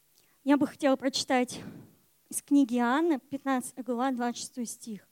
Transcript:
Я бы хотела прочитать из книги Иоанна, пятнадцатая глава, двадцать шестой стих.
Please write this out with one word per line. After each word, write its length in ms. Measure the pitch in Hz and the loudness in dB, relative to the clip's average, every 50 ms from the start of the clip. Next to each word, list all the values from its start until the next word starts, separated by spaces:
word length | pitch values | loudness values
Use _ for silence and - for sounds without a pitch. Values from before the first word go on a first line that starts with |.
| _ _ _ _ _ _ _ _ - | _ _ _ _ _ _ _ _ 2
Я 140 | 269 285 | 2 4
бы 100 | 262 294 | 4 2
хотела 300 | - - - 302 269 269 | 0 -2 0 2 2 2
прочитать 640 | 262 247 269 - - - - 269 247 247 247 - - - - - - - - _ _ _ _ _ _ _ | 4 0 -4 -2 -2 -2 0 2 0 0 0 -4 -12 -12 -14 -16 -16 -20 -20 _ _ _ _ _ _ _
из 140 | - - - | -10 -10 -10
книги 340 | - - 285 285 277 220 247 | -2 4 4 4 4 4 2
Иоанна, 440 | 240 240 233 254 302 330 349 294 240 | 0 2 2 2 2 2 2 2 0
пятнадцатая 680 | _ - 277 262 - 269 269 254 247 - - - 220 | _ -8 -10 -6 -2 -2 -2 -2 -2 -6 -12 -12 -6
глава, 260 | 254 240 233 254 269 | -6 -2 -2 0 -2
двадцать 300 | 262 233 240 240 233 - | 0 -2 -2 -4 -4 -6
шестой 240 | - - - 254 233 | -12 -12 -8 -8 -8
стих. 420 | - - - - 233 208 180 _ _ | -8 -8 -14 -12 -12 -12 -14 _ _